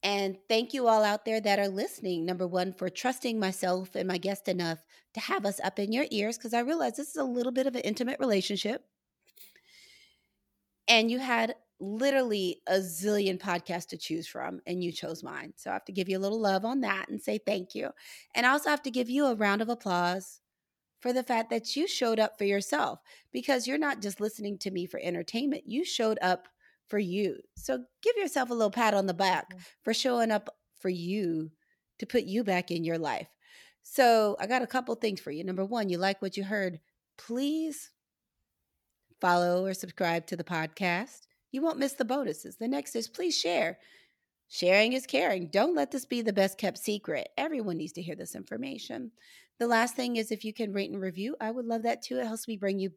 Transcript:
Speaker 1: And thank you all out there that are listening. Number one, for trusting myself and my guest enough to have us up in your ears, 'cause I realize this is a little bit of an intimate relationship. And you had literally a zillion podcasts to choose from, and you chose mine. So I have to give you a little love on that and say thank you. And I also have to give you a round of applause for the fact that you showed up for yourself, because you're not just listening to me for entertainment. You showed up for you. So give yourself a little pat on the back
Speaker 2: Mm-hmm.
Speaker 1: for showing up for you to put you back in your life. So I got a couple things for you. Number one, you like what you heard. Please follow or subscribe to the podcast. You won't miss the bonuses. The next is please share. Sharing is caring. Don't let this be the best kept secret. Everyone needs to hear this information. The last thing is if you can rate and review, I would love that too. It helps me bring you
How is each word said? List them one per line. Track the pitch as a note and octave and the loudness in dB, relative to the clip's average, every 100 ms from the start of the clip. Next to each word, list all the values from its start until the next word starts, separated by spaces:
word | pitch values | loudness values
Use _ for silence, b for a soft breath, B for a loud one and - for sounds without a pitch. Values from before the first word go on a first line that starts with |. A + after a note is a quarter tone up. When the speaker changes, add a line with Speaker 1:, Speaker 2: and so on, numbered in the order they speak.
Speaker 1:
And | G3 G3+ G3 F#3+ _ | 0 0 -2 -4 _
thank | A3+ A#3 | 2 2
you | C#4 A#3+ | 0 4
all | A3 | 4
out | G#3+ G#3 - | 4 2 0
there | A3 | 0
that | G#3 G3 | 2 2
are | G3+ | 2
listening. | F#3+ A#3 - G3 F3 E3 | 0 -4 -4 -2 -2 -2
Number | F3+ F3+ | -2 0
one, | F3+ F#3 | 0 0
for | F3+ F#3 | -2 -6
trusting | - B3 C4 B3 A3+ | -2 -2 -2 -2 0
myself | F#3+ F#3+ F#3 F#3 F#3 F#3+ | 0 0 0 0 -2 -4
and | F#3 | -2
my | F3+ | 0
guest | F3+ G3 - | -2 -4 -2
enough | F3+ E3 E3 _ b b | 0 0 -4 _ b b
to | - | -10
have | - F#4+ G3 | -2 0 0
us | G3 | -2
up | - - | -4 -2
in | G3+ | -2
your | A3+ D4+ | 0 0
ears, | G#3+ G#3 A#3 | 0 -2 -4
'cause | A#3 | -2
I | A#3 | 0
realize | A#3+ E4 C4 A3 | 0 0 0 -2
this | D4 | -8
is | D#4+ | -4
a | |
little | C4+ A#3+ A#3+ | -2 0 0
bit | B3+ C4 | 2 0
of | B3 | 0
an | |
intimate | - G#3+ B3 C4+ | -2 -2 -2 0
relationship. | C4 G3+ - G3+ G#3 B3+ _ _ _ _ _ B B B B B B B B B B _ _ _ _ _ - | 2 2 2 -2 -2 -4 _ _ _ _ _ B B B B B B B B B B _ _ _ _ _ 6
And | A3+ A3+ | 6 6
you | B3 | 0
had | C4 A#3 A3+ B3+ _ _ | 0 0 0 -2 _ _
literally | G3 G#3+ C4+ C4+ B3 G#3 F#3 - - | -8 0 2 4 2 0 0 -4 0
a | F#3+ | 2
zillion | F#3 E3 G3 G#3 G3 F#3 | 2 -4 0 2 2 -2
podcasts | G3 F3 E3+ F3 - | -2 -4 -2 -8 -6
to | E3+ | -12
choose | - E3 D#3+ | -6 -6 -6
from, | - C3+ - - | -8 -8 -8 -6
and | F3+ | -4
you | F3 | -4
chose | E3 E3+ D#3+ | -4 -8 -8
mine. | - B2+ - - | -10 -10 -12 -12
So | - | -6
I | |
have | F#3+ - | -6 -6
to | |
give | F#3+ F#3 | -6 -2
you | F#3+ | -2
a | |
little | G3 A3+ | 0 0
love | G#3 F#3+ | 2 2
on | A3 C4+ | 0 -2
that | A3+ G3 - | 0 -2 -4
and | G#3+ | -6
say | - G#3 | -4 -2
thank | - G3+ F3+ - | 0 -2 -4 -8
you. | - - B B B | -8 -8 B B B
And | - A#3+ | 2 4
I | |
also | C#4+ D4 | 4 2
have | D4 | 0
to | C#4 | 0
give | A#3+ A#3 | -2 0
you | C4 C#4+ | 2 2
a | A3+ | 4
round | G#3 G3+ | 2 2
of | A3 | 0
applause | A#3 G3+ F3+ F3 F#3 F#3 - _ _ _ _ _ _ | -2 0 2 2 0 -6 -20 _ _ _ _ _ _
for | B3 | 0
the | B3 | 0
fact | B3 A#3 A3+ | 2 0 2
that | A#3 A3+ C#4 | -2 -2 -2
you | F4+ | -2
showed | - A#3+ A3 | 2 2 4
up | G#3+ - | 2 2
for | G3+ | 2
yourself, | G3+ G3 D4 D#3 - B B B | 2 2 0 0 -2 B B B
because | B3+ B3 C4 A#3 | -8 0 0 2
you're | C#4+ | 0
not | D4+ C#4 | 0 0
just | G3+ G3 | -4 -2
listening | G#3 G#3+ G3+ G3 | -4 -4 -8 -4
to | G3 | -4
me | F#3+ F3+ | -4 -4
for | - | -4
entertainment. | - F3 E3+ A3+ C#4+ C#4+ - | -4 -4 -4 -2 0 -2 -4
You | A#3 | -4
showed | F4+ - A3 G#3+ | -2 0 2 2
up | F#3 F3+ - _ b b _ | 2 0 -2 _ b b _
for | G#3 | -2
you. | G3 F#3 G3 - - - | 0 0 0 -2 -12 -14
So | - C4 B3 _ | -4 -4 -4 _
give | A4 A#4 | 0 2
yourself | F#4 C#4+ B3 | 2 0 0
a | |
little | A#3+ G#3+ | 2 2
pat | G#3 A3+ | 4 4
on | G3+ F#3+ | 4 2
the | |
back | E3+ F#3+ E3+ - | 2 2 2 -2
Speaker 2:
Mm-hmm. | F#3 F3 B | -14 -20 B
Speaker 1:
for | - | -2
showing | A3+ C4 A#3+ A3+ | 0 2 2 4
up | G#3 G#3+ - _ _ | 2 0 -16 _ _
for | F#3+ | -4
you | F3+ E3+ G3+ F3+ D#3+ D#3 _ _ _ _ _ | -2 -2 0 0 0 -4 _ _ _ _ _
to | G#3+ | 0
put | B3 | 0
you | F#3 G3+ | 2 -2
back | G#3 F3+ F3+ | 2 0 0
in | E3+ | -2
your | E3 E3 | 0 0
life. | D3+ A2+ C3+ _ B B B B | 0 -2 -6 _ B B B B
So | - - B3 A3+ G#3+ G3+ | -6 6 8 8 6 0
I | G3+ | 0
got | B3+ | 0
a | B3 | 0
couple | C4 B3 A#3 | -2 -2 -2
things | A3+ F#3+ | -2 -2
for | - | -6
you. | D3 | -6
Number | F#3 F#3 G3 | -4 -2 -2
one, | A#3+ G3+ | 0 0
you | F3 | 2
like | F#3+ G3 | 0 0
what | G3 F#3+ | -4 -4
you | G3 | -4
heard. | G#3 F#3+ D#3+ _ _ _ - | -2 -2 -4 _ _ _ -20
Please | - A#3+ C#4+ D#4 D#4+ C#4+ - _ _ _ _ _ _ _ _ _ _ _ _ _ | -8 -2 0 0 -2 -6 -14 _ _ _ _ _ _ _ _ _ _ _ _ _
follow | F#3 F3 F3 F3+ F#3+ | 4 4 4 2 0
or | |
subscribe | F#3+ F3+ - F3 E3+ E3 | -4 -8 -2 0 0 -2
to | E3+ | -8
the | |
podcast. | E3 E3+ D#3+ - F#3 F3 A#3 - _ _ _ | -4 -4 -4 -2 0 0 -4 -14 _ _ _
You | C4 | -2
won't | D#4+ - | -2 0
miss | C4+ | -2
the | C#4 A#3 | 0 -2
bonuses. | C4+ B3 D3+ - - | 0 -2 -6 -10 -8
The | A3+ | -4
next | C#4 C#4 A#3 | -4 -4 -6
is | A3+ | -8
please | - F4 D4+ | -4 -2 0
share. | E4+ F4 E3 F3+ b b b b b _ _ | 0 2 0 -2 b b b b b _ _
Sharing | - F3+ G3 A3 | 0 6 6 6
is | C4 B3+ | 2 0
caring. | C4+ F3 F#3+ F3 | 2 2 2 2
Don't | F#3+ C#4 E4 | 2 4 2
let | C#4 | 0
this | C#4 - | -2 -2
be | A#3+ | 0
the | A3+ | 2
best | G3+ G3 G3 | 4 2 2
kept | G3+ - | -4 -2
secret. | - G#3 F#3 D3 - - | -2 -2 -2 -4 -4 -4
Everyone | D#4 D4 G#3 E3 | -2 -2 -2 -4
needs | D#3 | -6
to | E3 | -8
hear | D#3+ D#3 | -8 -8
this | F3+ - | -10 -12
information. | - A3 C3+ - - - A#3+ _ B B B _ | -10 -8 -8 -10 -10 -10 -10 _ B B B _
The | A#3 | 2
last | A3+ A#3+ - | 4 2 0
thing | B3 A#3 | -2 -2
is | A3 | -2
if | G#3+ | -4
you | A3 | -6
can | G#3+ G#3+ | -6 -4
rate | G3 G3 | -2 -4
and | G3 | -4
review, | F#3+ F3 G#3 D4 | -6 -4 -6 -4
I | A3 | -4
would | A#3+ A#3 | -4 -4
love | A#3 | -2
that | A#3 A#3+ | 0 -2
too. | - B3+ | -4 -4
It | A#3+ | -4
helps | A3 - | -6 -8
me | G#3+ | -4
bring | G3 G3 | -2 0
you | F#3+ | -2